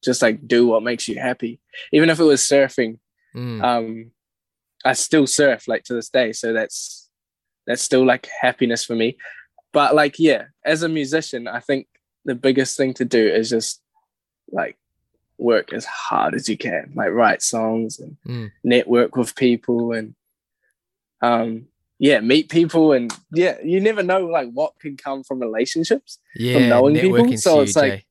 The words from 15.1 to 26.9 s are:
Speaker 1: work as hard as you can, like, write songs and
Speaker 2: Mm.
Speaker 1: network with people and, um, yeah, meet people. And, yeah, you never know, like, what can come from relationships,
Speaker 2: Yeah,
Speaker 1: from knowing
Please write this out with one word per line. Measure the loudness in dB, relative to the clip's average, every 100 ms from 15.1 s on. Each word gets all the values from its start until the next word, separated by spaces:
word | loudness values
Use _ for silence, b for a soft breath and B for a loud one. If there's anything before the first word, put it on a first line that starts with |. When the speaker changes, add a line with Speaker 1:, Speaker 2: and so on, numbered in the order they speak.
| _ _ _
Speaker 1:
work | 0 0 0
as | -10
hard | -10 -12 -4 -2 -2
as | -2 -6
you | -6
can, | -4 -6 -8
like, | -6 -4
write | 2 2 2
songs | -4 -4 -2 -2 -6 -10
and | -18 -20 -12
Speaker 2:
Mm. | -10 -12 _
Speaker 1:
network | 0 2 4 2 2 0
with | -4 0
people | 0 0 -2 -2 -2
and, | -6 -8 -16 _ _ _ _ _ _ _ _ _ _
um, | 0 0 -2 -8 -14 _ _ _
yeah, | 2 2
meet | 4 2 2
people. | 0 2 4 4
And, | 4 0 -10 _
yeah, | -2 0 -2
you | -2 0
never | 0 0
know, | 0 0 0
like, | -2 -4
what | -4 -6 _
can | -14 -12
come | -10 -10
from | -8 -8
relationships, | -6 -4 -4 -2 -2 -2 _ -20 _ -6
Speaker 2:
Yeah, | 0
Speaker 1:
from | 2 4
knowing | 6 4